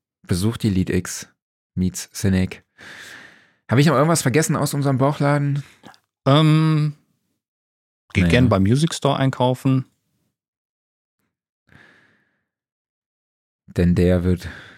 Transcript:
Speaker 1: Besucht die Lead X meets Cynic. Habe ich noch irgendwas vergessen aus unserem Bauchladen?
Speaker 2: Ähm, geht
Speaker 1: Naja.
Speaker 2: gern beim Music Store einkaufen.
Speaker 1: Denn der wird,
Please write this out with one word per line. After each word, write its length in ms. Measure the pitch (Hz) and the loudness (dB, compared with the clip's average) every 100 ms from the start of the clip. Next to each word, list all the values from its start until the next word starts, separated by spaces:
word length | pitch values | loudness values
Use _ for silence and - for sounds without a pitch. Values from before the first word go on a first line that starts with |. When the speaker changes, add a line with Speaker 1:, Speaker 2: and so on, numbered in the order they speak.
| _ _ - | _ _ -6
Speaker 1:
Besucht 380 | 90 107 117 | -4 -4 -4
die 60 | 110 | -2
Lead 200 | 92 90 | -2 -2
X 380 | 90 - - - _ _ _ _ - | -4 -6 -10 -16 _ _ _ _ -6
meets 340 | - - - | -4 -6 -12
Cynic. 500 | - 98 92 92 - _ _ - - - - - - _ _ - | -6 -2 0 -2 -6 _ _ -20 -20 -20 -20 -20 -20 _ _ -2
Habe 120 | 117 | 2
ich 60 | 147 | 2
noch 80 | 127 | 2
irgendwas 260 | 156 160 | 2 0
vergessen 340 | 135 135 160 143 | 0 0 0 -2
aus 180 | 143 | -4
unserem 240 | 143 139 127 | -2 -2 0
Bauchladen? 680 | 139 143 143 147 143 143 - _ - - _ _ 135 | 0 0 -2 0 -2 -6 -10 _ -20 -20 _ _ 2
Speaker 2:
Ähm, 680 | 147 156 156 156 156 151 147 _ _ _ _ _ _ _ _ _ _ _ | 4 4 2 2 0 -2 -6 _ _ _ _ _ _ _ _ _ _ _
geht 100 | 101 | 0
Speaker 1:
Naja. 80 | 87 | 2
Speaker 2:
gern 160 | 120 123 | 4 4
beim 140 | 98 | 2
Music 300 | 95 135 160 | 2 2 0
Store 240 | - 139 135 | -2 -2 0
einkaufen. 680 | 135 - 127 127 135 131 - _ _ _ _ _ _ _ _ _ _ _ _ _ _ _ _ _ _ - - _ _ _ _ _ _ _ _ _ _ _ _ _ _ _ _ _ - | -2 0 -2 0 0 0 -2 _ _ _ _ _ _ _ _ _ _ _ _ _ _ _ _ _ _ -20 -20 _ _ _ _ _ _ _ _ _ _ _ _ _ _ _ _ _ -8
Speaker 1:
Denn 280 | - 87 87 | 0 2 4
der 280 | 87 90 | 2 2
wird, 240 | 90 87 82 - - | 0 -2 -6 -18 -20